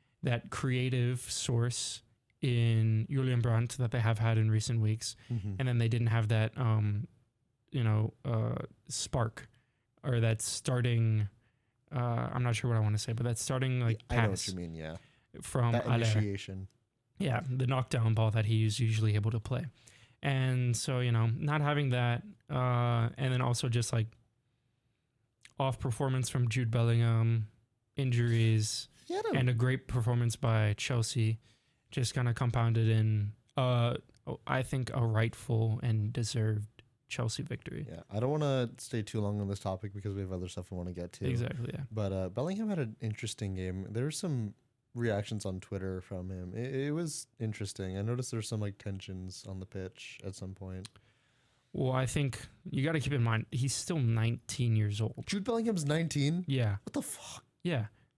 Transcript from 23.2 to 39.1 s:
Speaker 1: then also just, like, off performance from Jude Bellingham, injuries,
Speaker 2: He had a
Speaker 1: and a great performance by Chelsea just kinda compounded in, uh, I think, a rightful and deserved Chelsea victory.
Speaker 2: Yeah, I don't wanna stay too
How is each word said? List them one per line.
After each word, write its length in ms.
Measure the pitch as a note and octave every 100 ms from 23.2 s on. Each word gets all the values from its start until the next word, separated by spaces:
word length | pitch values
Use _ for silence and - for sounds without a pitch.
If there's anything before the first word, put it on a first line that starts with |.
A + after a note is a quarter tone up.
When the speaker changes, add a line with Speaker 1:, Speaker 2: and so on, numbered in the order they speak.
| C3
Speaker 1:
then 80 | B2+
also 280 | B2+ A#2 C3
just, 220 | A#2 A#2
like, 140 | A#2 A2 - _ _ _ _ _ _ _ _ _ _ _ _ - -
off 200 | C3+ B2
performance 500 | C3+ A2+ C#3 C3 B2+
from 200 | C3+ A#2+
Jude 220 | A2+ A#2+
Bellingham, 760 | A#2+ A#2 A#2 A#2 A2+ A2+ A2+ G#2+ _ _ _ _ -
injuries, 920 | C3+ A#2+ A#2+ A2+ A2+ A2 G#2+ - - _ -
Speaker 2:
He 60 |
had 120 | F4+ A4+
a 100 | D#4
Speaker 1:
and 120 | B2+
a 40 |
great 340 | A#2 B2+ C3 -
performance 480 | B2+ A2+ A#2+ A#2+ A2
by 380 | A#2+ A2 G#2+ G#2
Chelsea 640 | - B2 A2+ - A2 A2+ _ _ _ _ _
just 220 | - A#2+
kinda 200 | - A#2+
compounded 560 | A2+ B2 B2 A#2 A2+ A2+
in, 420 | A2 A2 G#2+ G#2 - _ -
uh, 400 | B2+ B2 A#2+ - - _ - - -
I 180 | C3
think, 260 | B2+ C3+ B2
a 120 | - A#2
rightful 760 | G#2+ A#2 - - A2+ A2+ A2
and 280 | A#2+ A2 G#2
deserved 560 | A#2+ A2+ A#2 A2 G#2+ G#2 - - _ -
Chelsea 360 | - A#2 -
victory. 420 | - - - - -
Speaker 2:
Yeah, 140 | E2 -
I 100 | G2+
don't 120 | B2+
wanna 400 | D3+ D3 C3+ A#2+ -
stay 220 | - A#2
too 200 | G#2